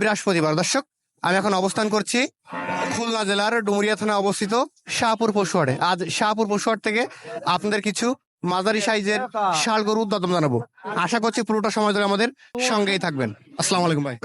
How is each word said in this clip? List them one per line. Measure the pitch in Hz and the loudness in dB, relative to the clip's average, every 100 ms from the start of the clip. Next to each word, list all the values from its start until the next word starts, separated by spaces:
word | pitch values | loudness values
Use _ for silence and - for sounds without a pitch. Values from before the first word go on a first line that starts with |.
বৃহস্পতিবার। | 214 202 208 170 156 156 | 0 0 0 2 2 0
দর্শক, | - - - _ _ _ | 0 -2 -4 _ _ _
আমি | 170 190 | 0 2
এখন | 202 190 | 2 0
অবস্থান | 190 226 214 | 0 -2 0
করছি | 214 - 240 285 - - - 165 180 175 | -2 0 -2 -2 -6 -14 -10 -6 -4 -4
খুলনা | - 233 226 196 | -4 -2 -2 0
জেলার | 202 208 233 | 0 0 0
ডুমুরিয়া | 202 202 208 208 | 0 0 0 0
থানায় | 214 202 | 0 0
অবস্থিত | 202 190 202 233 302 - - - | 0 -2 0 0 -2 -6 -8 0
শাহপুর | 233 220 220 202 | 0 2 2 2
পশুহাটে। | 190 180 131 131 175 | 2 2 2 2 0
আজ | 180 160 - | 0 -2 0
শাহপুর | 214 214 208 | 0 2 0
পশুহাট | 208 233 220 220 | 0 0 0 0
থেকে | 220 277 - - - - | -2 -2 -8 -12 -6 0
আপনাদের | 175 208 208 208 | 0 0 0 -2
কিছু | 190 233 269 _ _ 180 | 0 -2 -2 _ _ -2
মাঝারি | 180 196 214 202 | 0 2 2 2
সাইজের | 214 202 214 247 214 196 160 | 0 0 -2 -2 -2 0 2
ষাঁড় | 226 220 208 | 2 0 2
গরু | 220 208 | 0 0
দরদাম | 208 180 180 | 0 2 2
জানাবো। | 147 117 - _ 202 180 | 2 0 -4 _ -6 -2
আশা | 175 233 | 0 0
করছি | 226 247 220 | 0 0 0
পুরোটা | 214 208 214 | 0 0 0
সময় | 208 | 2
ধরে | 202 202 | 2 2
আমাদের | 202 240 - - 240 254 | 2 0 -4 -12 -4 0
সঙ্গেই | 214 196 190 | 0 0 0
থাকবেন। | 180 135 113 107 - - | -2 -2 -4 -6 -12 -6
আসসালামু | - 185 175 | 0 2 2
আলাইকুম | 147 143 | 0 -2
ভাই। | 117 | -6